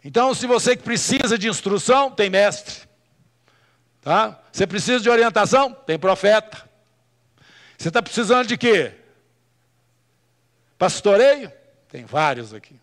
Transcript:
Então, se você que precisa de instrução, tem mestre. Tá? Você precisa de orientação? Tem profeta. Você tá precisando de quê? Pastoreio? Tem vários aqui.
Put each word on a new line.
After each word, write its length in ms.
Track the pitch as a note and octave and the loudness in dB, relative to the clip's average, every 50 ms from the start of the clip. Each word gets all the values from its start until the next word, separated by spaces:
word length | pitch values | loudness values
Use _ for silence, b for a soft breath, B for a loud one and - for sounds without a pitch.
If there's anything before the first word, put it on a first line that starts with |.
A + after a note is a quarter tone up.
| _ | _
Então, 260 | D3 C3 A3+ B3 C4 | -2 0 0 0 0
se 140 | A#3+ - A#3+ | -2 -4 -2
você 300 | B3 B3 A3+ - A#3 B3 | 0 0 0 2 0 -2
que 80 | B3 - | -2 -2
precisa 520 | - A#3 F3+ - - B3+ C4+ - - A3+ | -6 -6 -4 -2 -2 -2 -2 0 -2 -2
de 120 | A3 F#3+ A3+ | -2 -4 -6
instrução, 640 | F#3+ - - G3 G3+ F#3+ - - B3+ C4+ C#4 C4 | -6 -6 -4 -4 -4 -4 0 2 2 2 2 -2
tem 180 | - - G#3 G3 | -2 -2 -2 0
mestre. 560 | F#3 G3 G3+ G3+ - - - - - - - _ _ _ _ _ _ _ _ _ _ _ _ _ _ _ _ _ _ _ _ _ _ _ | 2 2 2 2 0 -6 -14 -18 -20 -20 -20 _ _ _ _ _ _ _ _ _ _ _ _ _ _ _ _ _ _ _ _ _ _ _
Tá? 400 | _ C#3 E3 G3+ A3 G#3+ - - _ _ | _ 0 0 0 0 -2 -4 -16 _ _
Você 120 | - - G3 | -4 -4 -4
precisa 360 | F3 F#3+ G#3 - - B3 B3 | -2 -2 -6 -2 -2 -2 0
de 100 | G#3 A#3+ | 2 2
orientação? 640 | A#3+ A#3 A#3 A#3 - G#3+ G#3 - - C4 - - - - - | 2 4 2 2 2 0 0 2 2 2 2 0 -4 -12 -8
Tem 140 | - D#3+ D#3+ | -6 -6 -2
profeta. 680 | D#3 F#3+ F#3+ F#3+ F#3+ G3+ G#3+ G#3+ G#3+ - - - - _ _ _ _ _ _ _ _ _ _ _ _ _ _ b b b b b b b b | 0 0 0 2 2 2 2 2 0 -6 -20 -20 -20 _ _ _ _ _ _ _ _ _ _ _ _ _ _ b b b b b b b b
Você 140 | b - E3 | b -8 -2
tá 100 | E3 A#3+ | -2 -2
precisando 460 | - - - A3 A#3 F#3 B3 B3 B3 | -4 -2 -6 -6 0 2 2 0 2
de 100 | G#3 A#3+ | -2 -4
quê? 380 | - - A#3+ G#3+ F3+ C#3 G#2+ G2 _ _ _ _ _ _ _ _ _ _ _ _ _ _ _ _ _ _ _ _ _ _ _ _ _ _ _ _ _ _ _ _ _ _ _ _ _ | -2 2 2 2 2 0 -4 -8 _ _ _ _ _ _ _ _ _ _ _ _ _ _ _ _ _ _ _ _ _ _ _ _ _ _ _ _ _ _ _ _ _ _ _ _ _
Pastoreio? 760 | F#3 F#3+ - - - G#3 G3 G3+ B3+ C#4 D4 C#4+ A#3+ D#3 - _ _ _ _ _ _ _ | -2 -2 -2 -2 2 2 4 6 6 4 4 2 -2 -16 -18 _ _ _ _ _ _ _
Tem 160 | - - A#2+ | -20 -20 -18
vários 500 | F#2+ - D3 D#3 D3 C3 A#2+ A#2 G#2+ G#2+ | -6 -4 -2 0 0 -2 -4 -10 -16 -18
aqui. 240 | G#2+ - _ C#3 B2 | -20 -20 _ -20 _